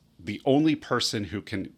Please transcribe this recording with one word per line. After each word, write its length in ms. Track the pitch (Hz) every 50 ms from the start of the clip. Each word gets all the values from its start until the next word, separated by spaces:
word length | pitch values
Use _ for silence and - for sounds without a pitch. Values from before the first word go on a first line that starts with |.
| _ _ _ -
the 240 | 85 92 104 - -
only 300 | 139 131 147 156 160 151
person 500 | 147 - - 127 120 - - - 113 101
who 160 | 85 104 101
can 320 | - - - 98 95 - -